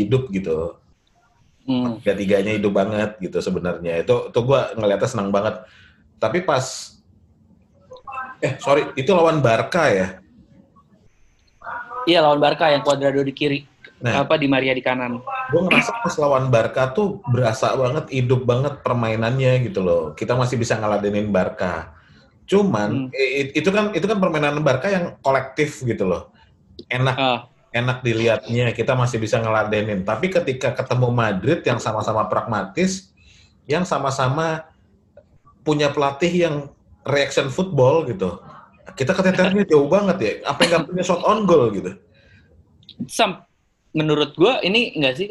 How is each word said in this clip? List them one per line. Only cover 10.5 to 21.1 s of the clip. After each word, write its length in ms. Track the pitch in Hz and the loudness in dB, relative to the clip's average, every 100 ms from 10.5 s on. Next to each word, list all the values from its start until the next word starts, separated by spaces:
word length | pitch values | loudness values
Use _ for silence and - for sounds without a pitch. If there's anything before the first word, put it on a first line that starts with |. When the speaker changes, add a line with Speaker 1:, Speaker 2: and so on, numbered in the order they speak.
| - _ _ _ _ _ _ _ _ _ _ - - - 247 254 | -20 _ _ _ _ _ _ _ _ _ _ -14 -12 -12 -4 2
Speaker 2:
Iya, 160 | 170 151 | 4 6
lawan 160 | 147 | 6
Barca 320 | 147 151 160 | 4 4 2
yang 80 | 143 | 2
Cuadrado 400 | 143 135 139 139 | 2 2 2 0
di 80 | 135 | -2
kiri. 320 | 135 147 143 - _ - - | -2 -2 -2 -8 _ -20 -6
Speaker 1:
Nah, 240 | 123 139 | -2 0
Speaker 2:
Apa, 160 | 135 160 | 2 2
Di 80 | 139 | 2
Maria 240 | 135 131 | 2 0
di 80 | 127 | 0
kanan. 400 | 127 127 123 120 - - - | 0 -2 -4 -6 -8 -8 0
Speaker 1:
gue 120 | 156 185 | 0 2
ngerasa 260 | 233 - - 175 | 0 -2 -4 -6
pas 80 | - | -2
lawan 260 | 143 131 131 | 0 0 2
Barca 460 | 117 113 131 131 | 2 2 -2 -2
tuh 260 | 208 202 - - | 0 -2 -4 -2
berasa 480 | 120 113 117 117 | 0 0 0 -2
banget, 320 | 131 127 156 - | 0 -2 -2 -4
hidup 320 | 131 123 123 117 | -2 0 0 2
banget 320 | 123 143 135 | 0 0 -4
permainannya 840 | - 120 113 110 113 135 127 127 117 | -4 -2 0 0 0 2 2 2 0
gitu 160 | 95 | -2
loh. 200 | 92 85 78 - | 2 0 -2 -6
Kita 220 | 110 127 | -2 0
masih 180 | 123 131 | 0 0
bisa 220 | 117 113 | -2 0
ngeladenin 540 | 107 104 101 | 0 0 0